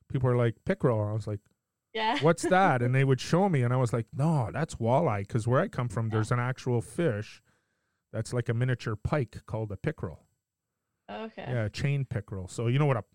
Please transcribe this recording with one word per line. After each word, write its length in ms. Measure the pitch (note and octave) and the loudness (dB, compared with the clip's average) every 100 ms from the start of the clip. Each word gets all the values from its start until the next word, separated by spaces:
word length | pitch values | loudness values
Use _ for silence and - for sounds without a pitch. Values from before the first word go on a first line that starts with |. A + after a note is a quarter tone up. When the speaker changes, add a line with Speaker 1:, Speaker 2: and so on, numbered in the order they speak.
| - | -8
Speaker 1:
people 220 | C#3 B2+ | 0 2
were 80 | A#2+ | 4
like, 180 | A#2 - - | 2 0 -2
"Pickerel." 360 | G3 C3+ A2 | 2 2 2
And 80 | G#2 | 0
I 40 | |
was 140 | A2 G#2+ | -2 -4
like, 140 | G#2 - _ _ _ _ | -8 -10 _ _ _ _
Speaker 2:
Yeah. 240 | A3 A3 C#4 | -2 0 4
<laughs> 40 | |
Speaker 1:
"What's 220 | D#3 E3+ | 4 4
that?" 380 | E4+ C#4+ F#3+ B2+ | 4 4 6 4
And 120 | A#2+ C3 | 2 4
they 80 | |
would 160 | C3+ C3 | 4 2
show 300 | - E3 G3+ | 2 2 4
me, 140 | D3 | 2
and 100 | A#2+ | 2
I 40 | B2+ | 2
was 140 | A#2+ | 2
like, 160 | A#2+ A2+ | 0 -4
"No, 360 | - D3+ D#3 G2+ | -2 0 2 0
that's 220 | B2+ D#3+ - | -4 -6 -2
walleye," 520 | A2+ C3 E3 G#2 G2+ | 2 2 2 -2 -2
'cause 200 | A#2 G#2+ | -2 2
where 120 | C3 | 2
I 80 | G3 | 0
come 220 | - B2 | -2 -4
from, 160 | A#2+ A2+ | -4 0
Speaker 2:
Yeah. 40 | A2 | 0
Speaker 1:
there's 160 | G#2+ | 0
an 80 | B2 | 0
actual 420 | B2 B2+ C3 A#2+ | -2 -4 -2 -2
fish 600 | - - E3+ G#2 A2 - _ _ _ _ _ _ _ | -2 -2 0 -2 -6 -16 _ _ _ _ _ _ _
that's 200 | A2 - | -8 -4
like 140 | A#2+ A#2 | -2 -2
a 40 | |
miniature 420 | A2+ B2+ B2 - G#2+ | 0 0 -2 -4 -6
pike 500 | - D#3 A#2 - - | -2 -2 -2 -8 -8
called 260 | A2 A2 | -6 -6
a 60 | G2 | -6
pickerel. 480 | D#3 - F2+ D2+ _ _ _ _ _ _ _ _ - | -6 -4 -8 -12 _ _ _ _ _ _ _ _ -16
Speaker 2:
Okay. 340 | G#3 A3 - - | -12 -12 -12 -6
Speaker 1:
Yeah, 180 | B2 G#2+ | -4 -4
a 40 | |
chain 360 | - C#3 C#3 C3+ | -4 -2 -2 -4
pickerel. 420 | A2+ - G2 F2+ | -8 -8 -10 -10
So 200 | - A#2 | -4 0
you 120 | C3+ | 2
know 60 | D3 | 2
what 100 | A#2+ | 0
a 60 | - | -6